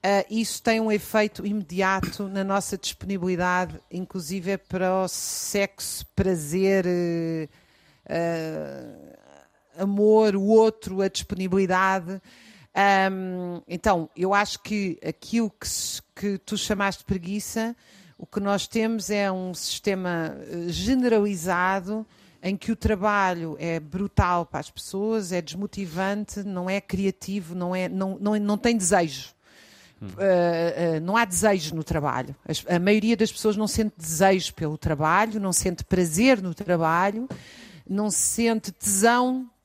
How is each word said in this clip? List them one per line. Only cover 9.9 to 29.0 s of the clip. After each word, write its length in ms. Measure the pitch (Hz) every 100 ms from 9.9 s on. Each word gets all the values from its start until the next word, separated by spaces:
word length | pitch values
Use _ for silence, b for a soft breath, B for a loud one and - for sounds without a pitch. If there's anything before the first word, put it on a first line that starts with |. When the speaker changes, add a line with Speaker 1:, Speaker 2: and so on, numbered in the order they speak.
| 202 214 214 220 196
Speaker 1:
o 60 | 196
outro, 560 | 220 220 220 - 190
a 80 | 196
disponibilidade. 1120 | 190 - 185 185 190 190 185 190 190 170 190 B B B B B
Ahm, 880 | - 202 196 190 190 185 180 180 175 -
então, 420 | 175 220 180 156 -
eu 180 | 180
acho 260 | 202 208 -
que 360 | - 208 196 - -
aquilo 440 | - - 233 220
que 180 | _ -
se, 340 | - - - _ -
que 220 | 202 196
tu 200 | - 208
chamaste 420 | - 202 196 185
de 60 | -
preguiça, 680 | 190 170 208 - 226 226 240 B B B B
o 80 | -
que 140 | -
nós 280 | 196 202 -
temos 420 | 226 220 226 190
é 200 | 208 202
um 240 | 185 185
sistema, 800 | 170 - - - 190 180 170 160 139 -
eh, 200 | 175 170
generalizado 1400 | 160 196 262 247 226 208 190 170 175 185 196 180 214 220 b b b
em 140 | 180 196
que 160 | -
o 40 | 226
trabalho 840 | - 214 208 208 190 175 165 151
é 200 | 170 165
brutal 640 | 151 180 202 - 185 175 170
para 140 | 143
as 80 | -
pessoas, 600 | - - 196 208 220 185
é 80 | 175
desmotivante, 1000 | 151 160 202 - 190 160 190 208 208 202
não 260 | 202 185 180
é 100 | 196
criativo, 760 | - 185 196 185 - 202 165
não 220 | 180 175 185
é, 140 | 185
não, 280 | 190 190 190
não, 160 | 202 214
não 180 | 208 208
tem 200 | 240 233
desejo. 580 | 180 190